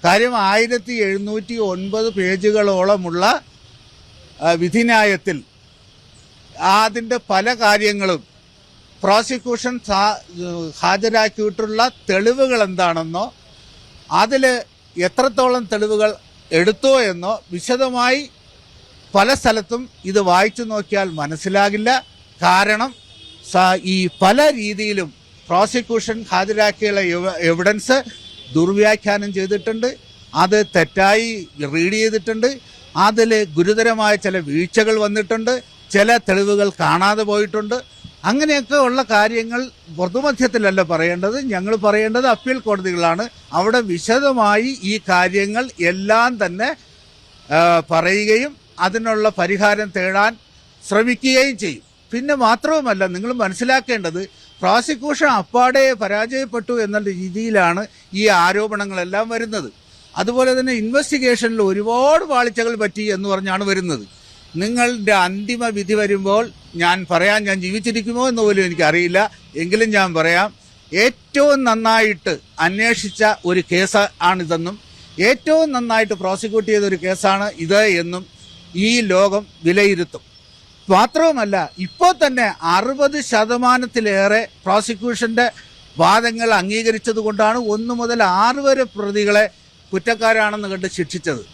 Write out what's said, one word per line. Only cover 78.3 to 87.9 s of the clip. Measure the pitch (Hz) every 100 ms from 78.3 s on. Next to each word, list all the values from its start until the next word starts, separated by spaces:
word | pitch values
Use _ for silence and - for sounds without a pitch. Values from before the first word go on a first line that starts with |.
| - - - - 170 208
ഈ | 240 214
ലോകം | 185 202 202 202 - 165
വിലയിരുത്തും. | 185 202 185 175 - - - - - - - -
മാത്രവുമല്ല, | 190 233 320 330 285 208 196 156 - 180
ഇപ്പോൾ | - 349 269
തന്നെ | 294 254 220 - 165 175
അറുപത് | 226 269 285 294 262
ശതമാനത്തിലേറെ | 226 220 240 247 254 247 240 214 196 196 214 220 - 190
പ്രോസിക്യൂഷൻ്റെ | 202 214 214 233 233 233 226 240 - - - - -
വാദങ്ങൾ | 165 214 233 226 233 214
അംഗീകരിച്ചത് | 185 214 226 220 - 220 214
കൊണ്ടാണ് | 208 214 240 226
ഒന്ന് | 214 233